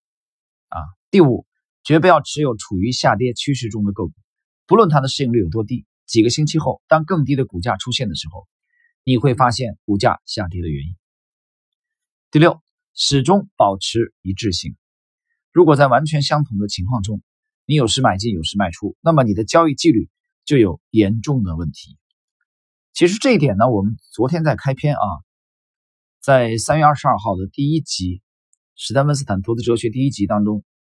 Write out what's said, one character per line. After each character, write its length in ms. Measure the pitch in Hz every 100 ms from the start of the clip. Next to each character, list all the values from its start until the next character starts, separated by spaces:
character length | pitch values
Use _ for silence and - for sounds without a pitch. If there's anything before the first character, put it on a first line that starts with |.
| _ _ _ _ _ _ -
啊， 160 | - 78 - _
第 120 | 202
五， 260 | 147 110 - _ _ _ -
绝 140 | 160
不 80 | 175
要 140 | 160
持 200 | - 147
有 160 | 143 110
处 200 | - 95
于 100 | 107
下 240 | 123 143 107
跌 180 | 123
趋 200 | 113 -
势 160 | 135 117
中 160 | 107 101
的 80 |
个 140 | 101 87
股， 60 | - _ _ _ _ -
不 80 | 202
论 140 | 196
它 100 | 147
的 80 | 131
市 160 | -
盈 80 | 131
率 80 | 117
有 100 | 85
多 140 | 110
低， 220 | 104 123 - _ -
几 160 | 113
个 80 | 113
星 160 | 135 151
期 140 | 160
后， 220 | 131 - -
当 180 | 160 156
更 180 | 185
低 140 | 131 135
的 80 | 127
股 160 | 87
价 160 | 101 107
出 160 | -
现 160 | 117 113
的 60 | 80
时 120 | 80
候， 160 | - - _ _ _ _ _ -
你 120 | 123
会 180 | 139 120
发 160 | 123
现 260 | 113 117 104 -
股 120 | 101
价 220 | 117 90 -
下 240 | - 92
跌 120 | 90
的 60 | 87
原 180 | 71 73
因。 120 | 90 _ _ _ _ _ _ _ _ _ _ _ _ _
第 100 | 151
六， 220 | 160 - _ _ _
始 300 | - - 139
终 260 | 131 202 202 -
保 220 | 101 98
持 360 | - 113 113 _
一 120 | 92
致 180 | 95 104
性。 240 | 87 76 - _ _ _ _ _ _ _
如 100 | 170
果 140 | 165 143
在 100 | 139
完 180 | 123 156
全 160 | 151
相 220 | 139 151
同 140 | 147 101
的 100 | 104
情 180 | - 92
况 160 | 123
中， 200 | 98 104 - _ _ _ -
你 100 | 151
有 120 | 113
时 140 | -
买 160 | 123 95
进， 160 | 117
有 100 | 92
时 140 | 80 101
卖 140 | 92
出， 260 | - 101 -
那 140 | -
么 100 | 160
你 100 | 117
的 120 | 101 107
交 240 | 165 165
易 40 |
纪 160 | 135 170
律 200 | 123 - _ _ _
就 140 | - 143
有 240 | 101 78 _
严 320 | 113 98 110
重 220 | 127 135
的 120 | 95 80
问 160 | 80
题。 260 | - - _ _ _ _ _ _ _ _ _ _
其 160 | - 175
实 100 | 214
这 140 | 277
一 60 | 208
点 180 | 143 98
呢， 140 | 120
我 120 | 107
们 140 | 101 117 _
昨 160 | - 127
天 160 | 165
在 140 | 156 104
开 160 | 139
篇 220 | 131 147 143
啊， 40 | 104 82 - _ _ _ _ _ _ _ _ _
在 380 | - 131 117 113
三 200 | - 151
月 60 |
二 100 | 151
十 140 | 143 143
二 100 | 104
号 200 | 104 92
的 100 | 98
第 240 | - 143
一 80 | 160
集 420 | 156 - 92 90 _ _ _ _ _ -
《史 180 | -
丹 140 | 113 143
温 80 | 139
斯 80 |
坦 180 | - 95
投 140 | 98 117
资 60 |
哲 160 | 117 117
学》 120 | 117
第 160 | 113 139
一 40 |
集 180 | 101 98
当 160 | 104
中， 220 | 104 107 - _